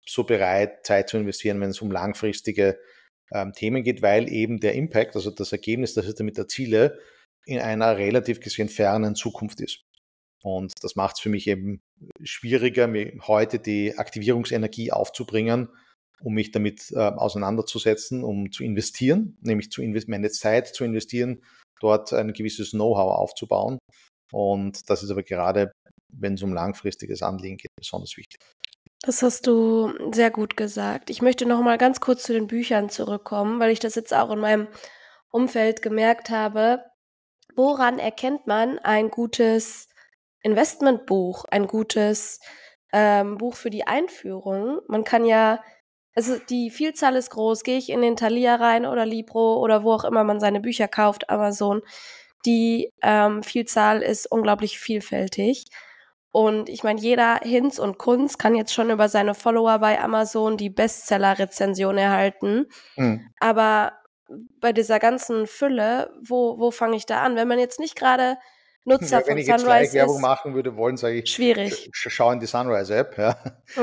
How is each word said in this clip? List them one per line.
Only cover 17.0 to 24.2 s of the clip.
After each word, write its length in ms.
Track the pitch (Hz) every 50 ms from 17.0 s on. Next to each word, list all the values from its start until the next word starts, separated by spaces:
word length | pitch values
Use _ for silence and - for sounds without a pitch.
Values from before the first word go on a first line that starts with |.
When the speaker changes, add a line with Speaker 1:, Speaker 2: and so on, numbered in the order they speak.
| 107 104 104 - - 104 - 104 98 95 107 113 107 - - 117 - 110 110 110 - - 131 127 123
Speaker 1:
um 280 | 117 104 101 101 95
zu 120 | - - 131
investieren, 720 | 117 104 98 - - - - 127 131 160 208 220 - - _
nämlich 300 | - 113 110 104 98 -
zu 100 | - -
inves-, 280 | 127 113 104 110 - 117
meine 200 | 110 101 104 104
Zeit 360 | - - - 110 110 123 123
zu 160 | - - - 127
investieren, 600 | 117 110 110 - - - 120 120 123 123 - _ _ _ _ _ _ _ _
dort 340 | - 107 107 107 107 - -
ein 200 | 120 107 107 104
gewisses 380 | - 110 110 - - 104 -
Know-how 460 | - 107 107 117 110 101 95 95 -
aufzubauen. 600 | - 98 - - - - - 101 98 101 113 135 123 _ _ _ _ _ _ _ _